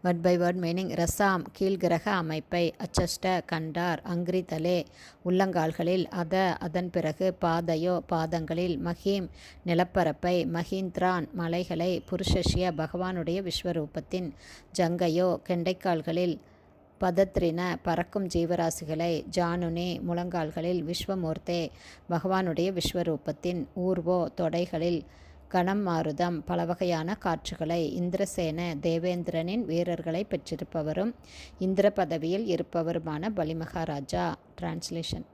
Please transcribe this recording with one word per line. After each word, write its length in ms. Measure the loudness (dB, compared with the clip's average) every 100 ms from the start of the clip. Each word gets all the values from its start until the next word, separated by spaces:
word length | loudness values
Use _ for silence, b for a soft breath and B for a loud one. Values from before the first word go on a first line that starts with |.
Word 240 | 0 2 4
by 120 | 4
word 180 | 4 2 0
meaning. 380 | 0 0 0
ரசாம், 400 | 0 4 4 4 -2 -2
கீழ்கிரக 440 | 0 2 2 2
அமைப்பை. 720 | 2 0 0 -4 -2 0 0 0
அச்சஷ்ட, 640 | -2 0 0 0 0 0 -2
கண்டார். 580 | -4 -4 -2 0 -2 -2
அங்கிரிதலே, 800 | -2 0 0 0 -2 2 0 0 B B B 2
உள்ளங்கால்களில். 800 | 4 4 4 0 0 0 2 0
அத, 520 | -2 0 2 2 0
அதன் 300 | -2 -2 -2
பிறகு. 440 | 0 -2 0 0
பாதையோ, 680 | 2 2 2 2 0 2 0 0
பாதங்களில். 800 | 0 0 -2 -2 0 0 0 -2
மஹீம், 440 | -2 0 0 -2 B B B 0
நிலப்பரப்பை. 800 | 2 4 4 2 2 2 2 2
மஹீந்திரான், 880 | -2 -2 -2 -2 0 2 2 -2
மலைகளை. 720 | -4 -2 -2 -2 0 0 0 -2
புருஷஷ்ய, 600 | -4 2 2 2 2 0
பகவானுடைய 760 | 0 -4 -4 -4 -2 -2 -2 -2
விஸ்வரூபத்தின். 840 | -4 -2 -2 -4 -8 -6 -6 -6 -10 B B B 0
ஜங்கையோ, 640 | 2 2 2 4 2 2 0
கெண்டைக்கால்களில். 920 | 0 0 0 0 0 0 0 0 -2 B B B B -20 -2
பதத்ரின, 760 | 0 4 4 4 2 2 -2 -2
பறக்கும் 460 | 0 0 0 -2 0
ஜீவராசிகளை. 1000 | 0 2 2 2 0 -4 -2 0 0 -2 0
ஜானுனே, 640 | 0 0 0 0 -2 -2 -2
முழங்கால்களில். 720 | -2 -2 -2 -2 -2 0 0
விஸ்வமூர்த்தே, 880 | -2 -4 -4 -2 -2 -4 -2 -2 -2 B B B B
பகவானுடைய 680 | -2 2 2 2 0 0 0
விஸ்வரூபத்தின். 880 | -2 0 0 0 -2 -4 -2 -2 -4 -2
ஊர்வோ, 460 | 0 0 2 2 0 0
தொடைகளில். 640 | 0 0 -2 0 0 0 -4 B B B -2
கணம் 400 | 0 2 0 0
மாருதம், 540 | 0 0 0 0 0 -2
பலவகையான 720 | -2 0 0 0 0 0 -2
காற்றுகளை. 680 | -2 -2 -4 -6 -2 0 0
இந்திரசேன, 840 | -2 -2 0 -2 0 -2 -2 -4 -2
தேவேந்திரனின் 840 | 0 0 0 -2 -2 -2 -2 -2 0
வீரர்களை 600 | 0 0 -2 -2 -4 -2
பெற்றிருப்பவரும் 840 | -4 -4 -8 -4 -4 -2 0 -2 -4 B B B B
இந்திர 300 | 0 4 4
பதவியில் 580 | 4 0 0 0 0 0
இருப்பவருமான 840 | 0 0 0 0 -2 -2 -4 -2
பலி 260 | -2 -2 -2
மகாராஜா. 840 | -4 -4 -4 -4 -4 -2 -2 -4 -12 -8
டிரான்ஸ்லேஷன். 640 | -6 -6 -6 -6 -4 -6 -8